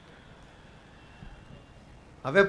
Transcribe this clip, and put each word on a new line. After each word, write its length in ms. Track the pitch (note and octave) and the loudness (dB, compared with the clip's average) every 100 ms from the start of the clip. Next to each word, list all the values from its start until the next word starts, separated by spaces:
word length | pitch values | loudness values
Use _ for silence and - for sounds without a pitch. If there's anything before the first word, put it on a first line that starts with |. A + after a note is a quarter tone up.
| - - - - - - - - - - - - - - - - - - - - - - B2+ | -20 -20 -18 -18 -18 -20 -20 -20 -20 -20 -20 -14 -14 -14 -16 -18 -18 -20 -18 -20 -20 -6 4
હવે 160 | D#3+ | 10